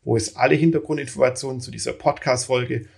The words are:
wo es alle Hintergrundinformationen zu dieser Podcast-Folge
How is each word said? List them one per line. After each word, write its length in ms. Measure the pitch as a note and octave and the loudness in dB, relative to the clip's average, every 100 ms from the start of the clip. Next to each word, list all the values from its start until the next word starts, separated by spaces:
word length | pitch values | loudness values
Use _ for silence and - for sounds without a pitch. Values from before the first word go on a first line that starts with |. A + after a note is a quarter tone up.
wo 120 | A#2+ A2+ | -2 0
es 220 | - - | 0 2
alle 180 | C3+ D3+ | 4 4
Hintergrundinformationen 1040 | E3 D#3 D#3 D#3 C3 - B2+ B2+ C3+ B2+ | 4 2 -2 -6 -4 2 2 2 -6 -8
zu 120 | B2 | -10
dieser 200 | A2+ A#2 | -8 -8
Podcast-Folge 960 | - C#3+ - C3+ B2 - B2 A#2+ A#2 - | -2 -2 0 0 0 0 0 0 -6 -8